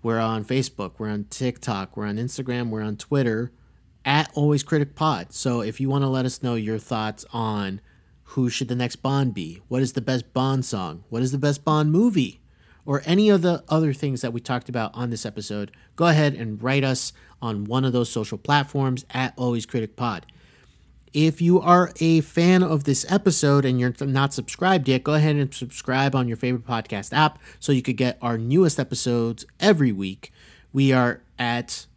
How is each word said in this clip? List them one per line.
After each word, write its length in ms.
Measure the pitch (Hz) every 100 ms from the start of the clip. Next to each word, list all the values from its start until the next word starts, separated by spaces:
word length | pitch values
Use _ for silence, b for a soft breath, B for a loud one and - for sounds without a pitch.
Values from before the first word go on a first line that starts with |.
We're 160 | 117 113
on 240 | 113 110
Facebook, 480 | 104 131 123 - 95 -
we're 100 | 107
on 140 | 104
TikTok, 720 | 101 - 127 123 - 101 95 -
we're 100 | 104
on 100 | 104
Instagram, 540 | 127 - 127 123 120
we're 120 | 110
on 140 | 107 107
Twitter, 560 | - 143 120 110 123 b b b b _
at 260 | 135 143 151
Always 280 | - 147 147
Critic 320 | 143 156 143
Pod. 380 | - 127 98 85
So 300 | - 135 120
if 180 | 107 -
you 80 | 135
wanna 200 | 139 139
let 140 | 131
us 180 | 127 -
know 120 | 127
your 240 | 117 107 110
thoughts 460 | - 113 110 104 -
on 480 | - 110 208 95 98 b b b b -
who 180 | - 123
should 200 | - 127
the 80 | 123
next 200 | 123 -
Bond 380 | 135 139 131
be, 260 | 101 80 90 _
what 140 | 123
is 120 | 131
the 60 | -
best 320 | 120 127 -
Bond 320 | 131 135 135
song, 400 | 127 104 90 85 -
what 140 | 117
is 100 | 127
the 60 | 139
best 260 | 147 143
Bond 260 | - 151 151
movie, 500 | 165 240 185 120 - b b b b
or 180 | - 139
any 240 | 156 185 214
of 120 | 196
the 220 | 175 170 -
other 240 | 160 160
things 280 | 135 143 127
that 120 | 123
we 80 | 117
talked 280 | - 123 -
about 240 | 123 110
on 160 | 117 123
this 160 | 113 107
episode, 460 | 107 104 104 101 b b -
go 100 | 170
ahead 280 | 156 147
and 280 | - 113 107
write 220 | 120 139
us 280 | 135 127 - b b b
on 220 | 117 107
one 200 | 104 123
of 80 | 131
those 160 | 123 117
social 280 | 117 107 107
platforms, 680 | - 143 139 143 135 127 -
at 240 | 131 131 -
Always 300 | 123 117 -
Critic 300 | 120 110 -
Pod. 280 | 120 90 - b b b b b b b _
If 280 | 147 160 156
you 200 | 170 180
are 320 | 170 175 175 -
a 220 | 165 160
fan 420 | 147 - 175 185
of 220 | 180 156
this 200 | 143 135 -
episode 540 | 196 196 156 143 143
and 160 | 135 127
you're 140 | 123 123
not 320 | 139 135 139
subscribed 520 | - - - 180 185 131
yet, 140 | 131
go 120 | 143
ahead 220 | 151 151 147
and 160 | 139
subscribe 640 | - 123 - - 131 139
on 140 | 131 120
your 80 | 113
favorite 300 | 127 123 117
podcast 460 | 113 - 104 95
app 260 | 139 151 - B B
so 140 | -
you 80 | 135
could 140 | 127 123
get 220 | 127 -
our 160 | 120 117
newest 400 | 117 156 175 -
episodes 680 | 127 117 127 120 117 117 - _
every 340 | 202 175 127
week. 380 | 98 98 98 - b b b b
We 200 | 139 139
are 300 | 127 120 - _ -
at 480 | 120 120 120 - -